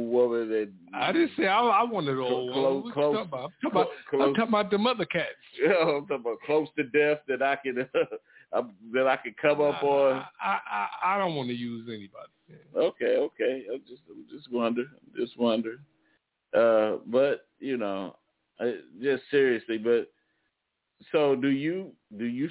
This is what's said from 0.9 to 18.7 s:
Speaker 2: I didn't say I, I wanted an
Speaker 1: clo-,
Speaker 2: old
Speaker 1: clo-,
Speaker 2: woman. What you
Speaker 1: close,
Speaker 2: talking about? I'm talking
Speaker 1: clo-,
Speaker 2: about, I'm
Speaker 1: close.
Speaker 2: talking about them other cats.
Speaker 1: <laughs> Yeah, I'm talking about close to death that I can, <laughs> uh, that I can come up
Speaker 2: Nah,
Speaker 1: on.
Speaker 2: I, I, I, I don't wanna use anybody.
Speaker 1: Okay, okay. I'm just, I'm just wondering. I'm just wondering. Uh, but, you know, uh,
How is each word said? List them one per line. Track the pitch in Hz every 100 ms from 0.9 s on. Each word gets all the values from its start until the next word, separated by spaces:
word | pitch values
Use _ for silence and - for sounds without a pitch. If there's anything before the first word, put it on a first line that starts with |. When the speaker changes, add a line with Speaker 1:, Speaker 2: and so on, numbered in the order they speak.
Speaker 2:
I | 127 139
didn't | 330 330 -
say | 196
I, | 208
I | 240 202
wanted | 240 208 143 135
an | 127
Speaker 1:
clo-, |
Speaker 2:
old | 127 127
Speaker 1:
clo-, | 135
Speaker 2:
woman. | 135 139
What | 120
you |
Speaker 1:
close, | 143 147
Speaker 2:
talking | 147 175
about? | 135
I'm | 131 -
talking | 294
Speaker 1:
clo-, | 196
Speaker 2:
about, | - - -
I'm | 139
Speaker 1:
close. | 277 -
Speaker 2:
talking | 233
about | 208 196
them | 202 233
other | 233 170
cats. | 170 123 -
Speaker 1:
<laughs> | - -
Yeah, | 151 185
I'm | 160 143 143
talking | 139
about | 117 110
close | - 151 147 -
to |
death | 135 147 147 147 -
that | 127
I | 135 135
can, | 135 123
<laughs> | 131 170 156 - _ - -
uh, | 107 123 95 113
that | 123 131
I | 131
can | 120 107
come | 151 147
up | 147 139
Speaker 2:
Nah, | 143
Speaker 1:
on. | 139 139 131
Speaker 2:
I, | 123 -
I, | 196 196 -
I, | - 101 - 180
I | 202
don't | 185 151
wanna | 123
use | 120 120 117 117
anybody. | 107 98 120 - _ _ 156 _ -
Speaker 1:
Okay, | 170 - 113 117
okay. | 147 - 113 131 101
I'm | 131 -
just, | - 82
I'm | - -
just | 139 127
wondering. | 120 117 120 139
I'm | - _ -
just | 120 -
wondering. | 120 110 113 123 147 _ _ _ _ _ _
Uh, | - 117 110 107 95 -
but, | 123 139 110 _ _
you | 131 127
know, | 101 98 92 - _ _ _ -
uh, | 120